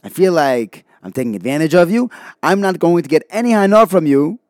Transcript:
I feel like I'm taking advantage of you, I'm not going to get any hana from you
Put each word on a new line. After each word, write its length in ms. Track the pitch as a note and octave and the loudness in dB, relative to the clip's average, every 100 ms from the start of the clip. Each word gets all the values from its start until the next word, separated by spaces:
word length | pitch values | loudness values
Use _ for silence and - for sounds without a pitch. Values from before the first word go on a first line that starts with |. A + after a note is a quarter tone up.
I 60 | G2 | -16
feel 240 | - F#3 | -2 0
like 500 | E3+ C#3+ B2 G#2+ - _ _ | 2 0 -2 -4 -12 _ _
I'm 100 | F#2+ | -12
taking 220 | A2 A#2+ | -8 -6
advantage 400 | G2+ G2+ C#3+ D#3+ | -6 -6 -4 0
of 160 | F3 F3 | 2 2
you, 200 | A3+ B3 - - - | 0 -4 -10 -20 -6
I'm 180 | D3 G3 | -2 0
not 180 | G3 F3 | -2 -2
going 240 | E3+ F3 | 0 0
to 60 | C#3+ | 0
get 140 | D#3 - | -2 -2
any 220 | G#3 A#3+ | -4 0
hana 340 | A3 G3 G#3+ A3 | 2 4 4 4
from 200 | F#3 D#3 | 2 2
you 320 | C#3 D3 A3 | 0 0 -6